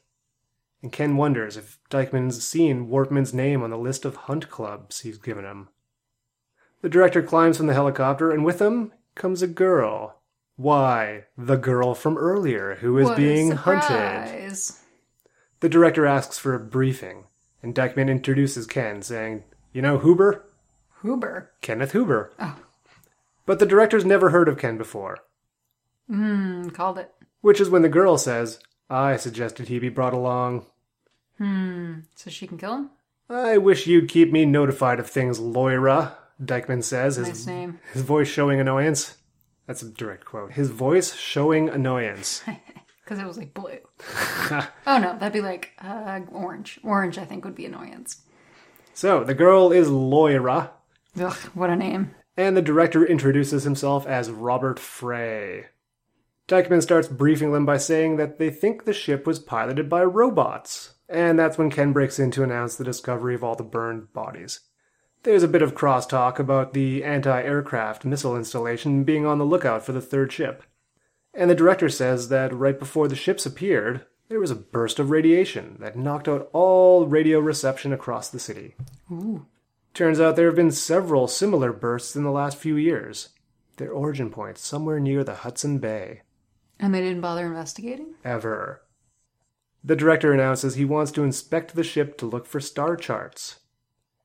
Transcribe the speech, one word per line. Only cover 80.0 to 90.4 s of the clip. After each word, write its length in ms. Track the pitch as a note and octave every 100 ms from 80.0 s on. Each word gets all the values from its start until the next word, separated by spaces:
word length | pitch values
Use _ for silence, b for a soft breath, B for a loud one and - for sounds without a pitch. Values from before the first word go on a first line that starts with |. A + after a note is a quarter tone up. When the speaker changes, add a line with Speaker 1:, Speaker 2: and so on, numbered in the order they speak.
| E3 D#3
Speaker 1:
out 160 | D#3+ E3
there 100 | E3+
have 80 | E3
been 140 | E3+
several 560 | C#3+ - F3 F3 C#3+ B2
similar 460 | - G3+ E3 B2+
bursts 420 | G2 A#2+ A#2+ - C#3+
in 60 |
the 80 | D3
last 280 | C#3 C#3+ C#3
few 180 | D#3 D3+
years. 540 | D#3+ C3 G#2+ G#2+ - _ _ _ _ -
Their 140 | C#3
origin 380 | C#3+ D3 C#3 A2+
point 280 | A2 G#2 G2+
somewhere 420 | - D3 D#3 D3+
near 240 | C#3 C#3
the 120 | B2+ G2
Hudson 420 | B2 - C#3+ C#3
Bay. 440 | A2 G#2+ F#2 - _ _ _ _ _ -
Speaker 2:
And 160 | G3
they 60 | F#3
didn't 200 | F#3 F3+
bother 260 | F3 E3+ E3+
investigating? 680 | E3 D#3 - A#3 C4+ D#4+ -
Speaker 1:
Ever. 580 | B2 A#2 A2+ G#2 G2 - _ _ _ _ _ _ _ _ _ _
The 140 | C#3 D#3+
director 360 | D#3 D#3+ D#3
announces 420 | C#3